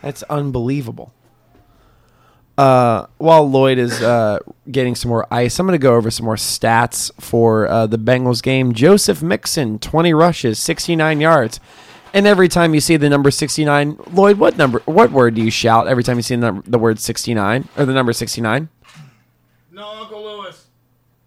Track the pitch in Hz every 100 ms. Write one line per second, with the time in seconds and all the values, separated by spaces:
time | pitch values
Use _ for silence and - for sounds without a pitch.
0 | 139 135 - 147 143 127 120 143 120 113
1 | 60 _ _ _ _ _ _ _ _ _
2 | _ _ _ _ _ - 139 127 120 110
3 | - _ 156 160 151 135 135 127 120 113
4 | 117 120 107 101 - - - 131 127 120
5 | 120 117 - 120 123 - 190 175 135 117
6 | 110 - 113 104 - - 113 113 120 -
7 | - - - 117 113 110 98 101 110 113
8 | 110 127 127 120 - 131 127 113 143 202
9 | - 175 160 208 - - 123 107 - 151
10 | 170 156 170 165 123 107 - 165 - 165
11 | 156 151 160 160 113 - _ - - -
12 | - 196 208 196 185 180 170 156 - 160
13 | 147 143 139 - 147 - 151 143 147 151
14 | - 175 202 202 226 202 143 117 - 165
15 | 233 135 120 113 110 - 117 113 110 127
16 | 120 123 113 120 120 98 - 120 113 110
17 | - 113 - 113 98 120 - - 139 135
18 | 123 117 113 - 113 120 156 _ _ -
19 | 147 _ _ _ _ _ _ 180 208 214
20 | 208 214 214 208 185 - _ _ _ _
21 | _ _